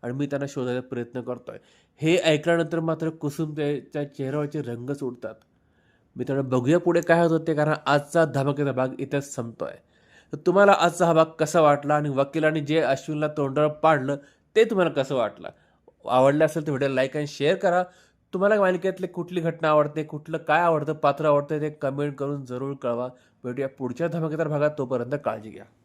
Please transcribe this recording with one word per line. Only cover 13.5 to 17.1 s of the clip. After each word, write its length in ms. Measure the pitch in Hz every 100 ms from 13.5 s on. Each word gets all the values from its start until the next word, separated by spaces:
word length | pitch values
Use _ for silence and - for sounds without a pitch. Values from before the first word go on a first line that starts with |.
| 135 151
पाडलं 500 | 151 160 151 131 139 - _ _ 208
ते 80 |
तुम्हाला 280 | 226 208 170
कसं 240 | 143 131 135
वाटलं? 340 | 107 - - - _ _ _ _ -
आवडलं 360 | 127 135 147 156
असेल 220 | 160 156
तर 40 |
व्हिडिओ 180 | 135 139
like 260 | 131 131